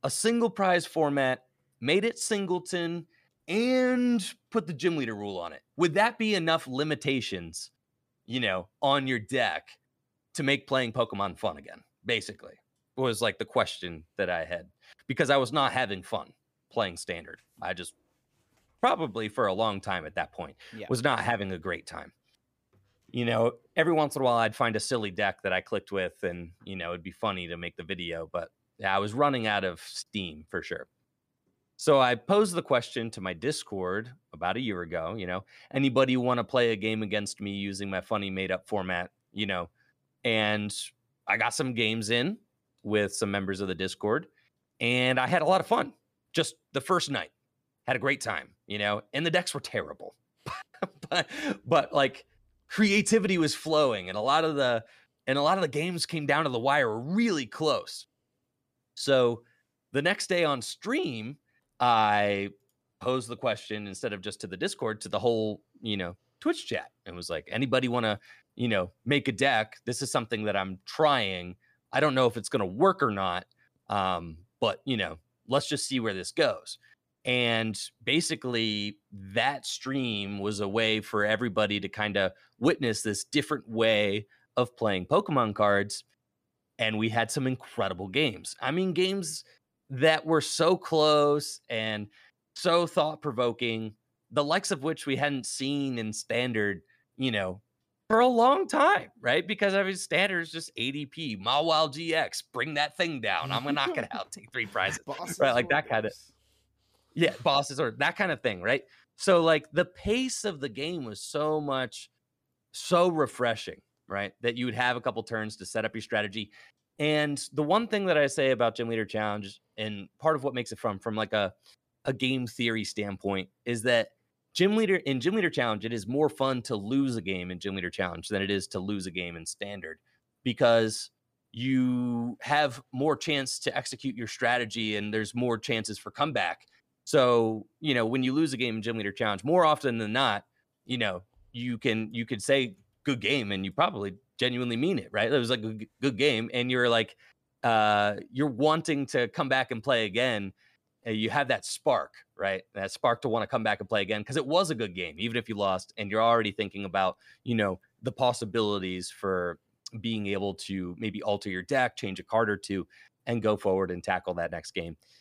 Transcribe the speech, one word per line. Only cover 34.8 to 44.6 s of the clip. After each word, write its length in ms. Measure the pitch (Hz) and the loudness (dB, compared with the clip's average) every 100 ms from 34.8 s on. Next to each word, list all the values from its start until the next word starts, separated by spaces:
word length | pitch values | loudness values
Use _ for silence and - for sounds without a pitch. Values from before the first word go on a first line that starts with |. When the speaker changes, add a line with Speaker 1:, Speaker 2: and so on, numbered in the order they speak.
Speaker 1:
ago, 340 | 85 85 82 113 | -6 -6 -6 -6
you 100 | 90 | -6
know, 200 | 92 - - - | -6 -8 -20 -6
"Anybody 460 | 135 139 123 131 127 | 0 2 4 4 2
wanna 260 | 123 123 | 2 0
play 280 | 110 127 120 | 0 2 2
a 40 | 107 | 2
game 260 | 110 110 | -2 -2
against 380 | 104 104 101 - | -2 -4 -4 -6
me 120 | 101 | -6
using 380 | 101 98 98 101 | -4 -4 -6 -4
my 120 | 95 | -6
funny 280 | - 107 98 | -2 -4 -2
made 220 | 95 95 | -4 -2
up 160 | 92 - | -2 -2
format?" 440 | 101 92 87 90 _ _ | -4 -2 -2 -4 _ _
You 140 | 98 101 | -6 -4
know, 240 | 90 87 _ _ _ _ _ | -4 -6 _ _ _ _ _
and 520 | 120 110 107 107 104 - - - _ _ - | 0 2 2 0 -2 -6 -10 -14 _ _ -4
I 100 | 110 | 0
got 160 | 113 | 0
some 200 | - 131 | 0 -2
games 360 | 117 110 113 104 | 0 0 0 0
in 300 | 120 147 220 _ _ _ _ | 0 0 -4 _ _ _ _
with 300 | 104 104 101 - | -2 0 0 0
some 160 | 104 | -2
members 300 | 98 95 95 | 0 -2 -4
of 60 | 98 | -4
the 80 | 87 | -2
Discord, 520 | 92 - 104 131 - _ _ _ | -4 -4 -2 -2 -4 _ _ _